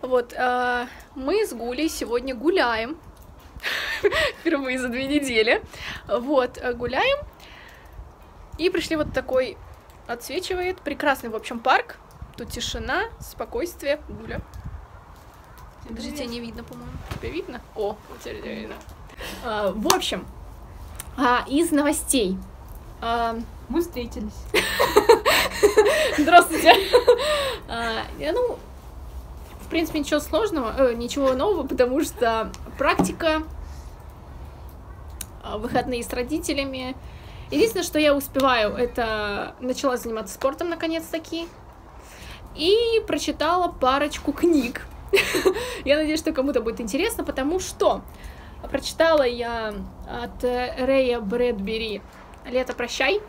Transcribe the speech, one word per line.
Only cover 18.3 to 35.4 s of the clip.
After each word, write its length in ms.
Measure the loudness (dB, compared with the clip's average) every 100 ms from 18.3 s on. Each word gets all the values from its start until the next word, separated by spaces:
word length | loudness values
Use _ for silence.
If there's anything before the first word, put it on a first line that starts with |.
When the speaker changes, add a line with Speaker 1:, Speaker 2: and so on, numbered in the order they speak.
| -10
Speaker 1:
тебя 120 | -8
видно. 200 | -10 -10 -12 -14 -16 -18 -12 -12 -8
А, 280 | -4 0 0
в 180 | 0 4
общем, 320 | 4 4 -6 -8 -16 -16 -18 -18 -16 -16 -14 -12 2
а, 280 | 4 4 2
из 240 | 2 4
новостей. 680 | 4 4 2 2 2 2 -2 -6 -16 -16 -16 -16 -8
А, 360 | -2 0 0 -2 -8 -14 -4
Speaker 2:
Мы 120 | -2
встретились. 540 | 0 -4 -8 -8 -8 -10 -2
Speaker 1:
<laughs> 1600 | 0 0 0 6 6 8 8 8 2 2 4 6 8 6 6 2 4
Здравствуйте. 540 | 10 10 10 4 8 8 8 6 8 4 4 2 0 -4 -8
А, 340 | -6 -4 -4 -6 -6
я, 140 | -2
ну, 260 | 0 0 -2 -10 -18 -16 -14 -12 -12 -12 -14 -14 -14
в 80 | -4
принципе, 300 | -2 0 -2
ничего 180 | 0 0
сложного, 540 | 2 0 2 0 -2 4
э, 160 | 4
ничего 400 | 4 -4 0 2
нового, 320 | 2 2 0 -2
потому 360 | 2 4 4
что 480 | 0 0 2 2 -2 -8 -14 -2
практика, 640 | 2 4 2 2 0 0 -2 -10 -12 -12 -14 -16 -18 -18 -16 -16 -16 -16 -16 -16 -16 -16 -16 -14 -14 -14